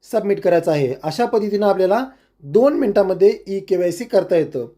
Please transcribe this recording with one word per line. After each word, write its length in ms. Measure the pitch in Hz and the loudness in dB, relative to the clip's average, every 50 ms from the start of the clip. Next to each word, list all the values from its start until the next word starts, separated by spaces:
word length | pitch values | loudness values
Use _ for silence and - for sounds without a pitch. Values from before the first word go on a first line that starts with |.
| _ - | _ -4
सबमिट 300 | - 220 190 202 196 - | -4 -2 0 0 -2 0
करायचं 300 | - 190 175 170 165 170 | 0 2 2 2 2 0
आहे. 240 | 160 147 139 123 131 - - | 0 0 0 -2 -4 -4 -6
अशा 220 | 156 147 - 240 | -8 -4 -2 -4
पद्धतीनं 420 | 226 240 220 208 214 208 202 208 202 | 0 0 -2 -2 0 -2 0 2 0
आपल्याला 380 | 196 190 185 185 196 233 262 262 - _ _ _ _ _ - | 2 2 2 0 2 0 -2 -6 -12 _ _ _ _ _ -18
दोन 300 | 143 143 214 240 285 302 | 0 2 4 4 4 2
मिनिटामध्ये 640 | 339 277 214 202 208 196 185 185 165 185 208 233 220 - - | 0 -2 0 2 0 0 0 2 4 4 4 4 2 -6 -8
ई 120 | 196 196 | -8 -8
केवायसी 440 | 190 - 190 180 180 175 170 175 240 | -4 -2 -2 0 0 -2 -2 -4 -8
करता 320 | 220 - 196 175 - 190 | 0 0 0 0 2 0
येतं. 320 | 170 151 143 151 135 117 117 - | 0 0 0 -4 -10 -10 -10 -14